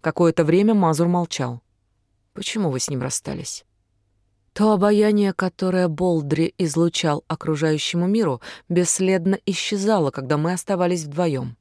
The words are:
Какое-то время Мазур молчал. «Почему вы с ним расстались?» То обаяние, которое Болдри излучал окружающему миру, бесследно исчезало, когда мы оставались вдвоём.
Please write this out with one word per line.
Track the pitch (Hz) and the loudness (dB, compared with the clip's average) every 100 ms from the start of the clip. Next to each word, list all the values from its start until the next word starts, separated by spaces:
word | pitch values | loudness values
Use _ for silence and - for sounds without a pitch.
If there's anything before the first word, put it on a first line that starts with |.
Какое-то | 160 - 170 160 | -4 2 2 4
время | 151 175 208 | 2 4 4
Мазур | 214 170 151 170 | 4 2 2 2
молчал. | 175 170 - 127 120 _ _ _ _ _ _ _ | 0 -2 -4 -6 -6 _ _ _ _ _ _ _
«Почему | - 196 220 180 | -12 -8 -2 -2
вы | 131 | -2
с | - | -4
ним | 135 | -4
расстались?» | 131 - - - - - _ _ _ _ _ _ _ _ _ | -4 -6 -8 -10 -10 -14 _ _ _ _ _ _ _ _ _
То | - 214 | 0 2
обаяние, | 208 208 208 214 208 202 | 4 4 4 4 4 2
которое | - 185 - 185 185 180 | 0 -4 -2 -2 2 0
Болдри | 156 180 165 143 147 165 - | 0 0 0 0 0 -2 -2
излучал | 170 151 170 - 165 147 _ | -2 2 0 0 -2 -2 _
окружающему | 160 - 151 160 156 - 170 180 | -8 -4 -2 0 0 -2 -2 0
миру, | 214 190 123 - - _ | 2 0 -2 -8 -20 _
бесследно | 175 175 - 185 190 170 196 - | 0 0 0 2 2 2 0 -2
исчезало, | 185 - 208 196 214 147 | -4 -4 -2 2 2 2
когда | - 131 147 | -2 -2 0
мы | 160 | 0
оставались | 180 - 190 175 175 | -4 -4 0 0 0
вдвоём. | 151 147 175 135 127 120 | -4 -2 -2 -2 -6 -12